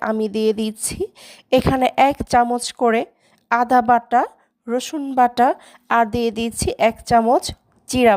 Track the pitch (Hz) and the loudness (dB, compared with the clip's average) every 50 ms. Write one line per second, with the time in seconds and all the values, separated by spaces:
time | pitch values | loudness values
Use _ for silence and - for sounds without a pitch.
0 | - 214 220 220 220 208 196 220 220 220 208 214 220 214 214 - - - - - | -4 -4 -2 -2 -4 -4 -2 0 0 0 0 -2 -4 -6 -6 -8 -10 -10 -6 -8
1 | 381 - _ - - - - - _ _ 262 262 - 262 262 262 254 - - - | -8 -10 _ -16 -20 -20 -20 -20 _ _ 0 2 2 0 0 0 0 0 2 2
2 | 254 277 285 - 240 - - 240 240 240 240 240 - - - - 254 233 220 233 | 2 2 2 -2 -6 -2 0 0 2 0 -2 -4 -6 -10 -6 -2 0 0 0 0
3 | - - _ _ _ _ _ _ _ _ 240 240 240 233 254 247 233 247 240 233 | -4 -6 _ _ _ _ _ _ _ _ -2 -2 0 2 2 2 4 4 2 0
4 | 233 _ 233 247 320 480 - _ _ _ _ _ _ 240 233 254 - - - 302 | 2 _ 0 0 0 -2 -6 _ _ _ _ _ _ -6 -6 -6 -6 -6 -8 -8
5 | 277 269 262 254 247 240 240 240 240 277 - - - - - _ _ - 233 233 | -8 -4 0 2 2 2 2 2 0 0 0 -2 -8 -18 -20 _ _ -2 0 0
6 | 233 208 220 240 233 233 202 226 233 233 - - - - - - - 226 226 - | 0 0 -2 -2 -2 -4 -4 -4 -6 -6 -6 -6 -6 -6 -2 0 0 0 0 -4
7 | - - 240 233 226 226 269 349 - - - - _ _ _ _ _ - 254 254 | -4 0 2 2 2 2 0 0 0 -4 -10 -14 _ _ _ _ _ -6 -2 2
8 | 247 226 202 | 4 4 4